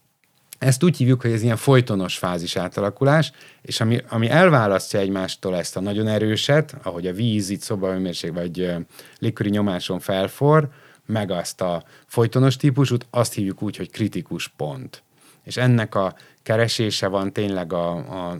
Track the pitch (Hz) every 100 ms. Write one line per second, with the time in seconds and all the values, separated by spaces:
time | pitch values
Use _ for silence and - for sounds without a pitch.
0 | _ _ _ _ _ - 131 127 180 -
1 | 123 131 120 113 120 110 - 131 127 101
2 | 90 - 92 87 85 - 90 - 101 101
3 | 135 156 151 - - _ - - 110 117
4 | - 117 113 143 185 143 107 95 - 107
5 | 98 98 92 - 95 90 82 - 98 101
6 | 110 107 107 107 - 147 151 - - 87
7 | 92 92 117 107 95 98 - 104 95 92
8 | 92 82 85 85 87 85 90 87 85 -
9 | - - 117 104 104 104 104 90 - 90
10 | - 95 95 - 143 156 143 - - _
11 | - 110 101 90 85 - 92 85 - -
12 | _ - 113 131 135 127 147 127 131 120
13 | - 123 113 - 98 95 107 - 92 -
14 | 104 92 78 85 - - 76 67 - -
15 | _ _ _ _ - 110 127 120 107 107
16 | 95 - - _ - 113 117 - 110 -
17 | 101 98 98 95 104 95 85 87 85 87
18 | - 92 87 87